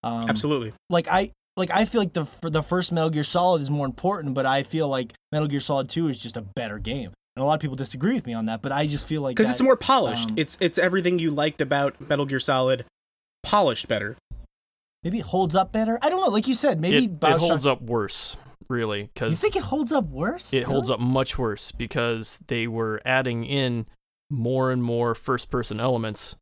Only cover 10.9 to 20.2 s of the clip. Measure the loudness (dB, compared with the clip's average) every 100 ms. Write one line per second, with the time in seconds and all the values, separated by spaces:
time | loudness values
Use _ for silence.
10.9 | 2 0 0 0 0 0 0 -2 0 0
11.9 | -4 -2 0 0 -2 0 2 2 0 -2
12.9 | _ _ _ _ _ 2 4 4 0 -2
13.9 | -2 -2 -10 _ -16 -16 _ _ _ _
14.9 | _ -4 -4 -2 0 2 2 2 0 0
15.9 | 2 2 2 2 2 2 2 2 2 2
16.9 | 2 2 2 2 4 4 2 2 0 0
17.9 | -2 -2 -4 -8 -10 -18 -20 -6 -2 -2
18.9 | -4 -6 -4 -2 2 0 0 -2 -2 0
19.9 | 0 0 -4